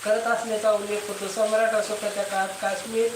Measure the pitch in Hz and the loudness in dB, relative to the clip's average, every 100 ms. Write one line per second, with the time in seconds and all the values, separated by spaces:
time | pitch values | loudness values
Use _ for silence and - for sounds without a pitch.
0 | 208 220 233 233 226 214 214 208 202 208 | 2 2 2 0 0 0 2 2 0 -4
1 | 208 190 196 220 214 220 226 214 214 208 | -4 -6 -6 0 2 4 4 2 0 -2
2 | 208 202 196 196 190 - 196 185 226 226 | -2 -2 -2 0 -2 -2 -2 -2 -2 0
3 | 233 | 0